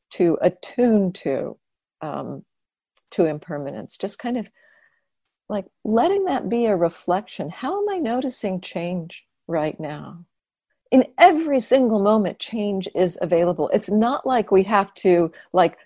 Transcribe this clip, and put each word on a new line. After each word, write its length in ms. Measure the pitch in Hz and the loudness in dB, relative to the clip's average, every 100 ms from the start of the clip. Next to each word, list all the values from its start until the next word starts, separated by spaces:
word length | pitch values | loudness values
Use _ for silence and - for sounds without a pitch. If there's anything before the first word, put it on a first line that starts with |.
| _ | _
to 280 | - 175 - | -2 0 2
attune 720 | 180 - - - 247 214 185 | 0 0 -6 0 4 4 2
to, 440 | 185 147 131 - - _ _ _ _ | -2 -4 -4 -6 -12 _ _ _ _
um, 440 | 151 143 123 135 - _ _ _ _ _ _ | -10 -10 -10 -12 -16 _ _ _ _ _ _
to 160 | - 165 | -2 0
impermanence. 680 | 151 - 147 139 - - - | -2 -8 -10 -10 -12 -14 -10
Just 220 | 202 - | -12 -8
kind 180 | 240 240 | -6 -6
of, 140 | 214 _ _ _ _ _ _ _ _ _ - | -8 _ _ _ _ _ _ _ _ _ -8
like, 180 | 208 - _ | -8 -8 _
letting 400 | 208 220 320 403 | -2 2 2 2
that 240 | 370 277 190 | 0 -2 -2
be 160 | 233 | 0
a 100 | 226 | 0
reflection. 760 | 185 170 - - 180 220 - 151 | 2 0 -2 -2 -2 -4 -10 -10
How 320 | - 269 403 | -8 -6 -4
am 60 | 415 | -4
I 80 | 381 | -4
noticing 600 | 240 247 262 - 208 185 | -2 -2 -4 -4 -4 -6
change 640 | - 170 175 180 165 - _ _ - | -6 -6 -4 -6 -8 -14 _ _ -6
right 320 | 165 151 - | -4 -2 -4
now? 460 | 151 147 143 165 175 _ _ _ _ _ _ | -10 -10 -14 -18 -20 _ _ _ _ _ _
In 160 | 269 - - | 2 2 6
every 420 | 349 311 320 277 | 6 6 0 0
single 400 | - 269 247 214 | 2 2 4 2
moment, 380 | 196 220 190 - | 4 2 2 -4
change 500 | - 220 208 190 185 | -8 -4 -4 -4 -4
is 240 | - 180 - | 0 0 -2
available. 480 | 170 170 175 180 151 | 0 2 2 0 0
It's 160 | 214 - | -2 0
not 360 | 214 233 285 - | 2 2 0 0
like 240 | 247 - | -2 2
we 120 | 196 | 2
have 300 | 190 214 196 | 4 2 0
to, 380 | - 190 175 165 - - | 0 2 4 2 -4 -2
like, 240 | 180 165 - | 2 2 0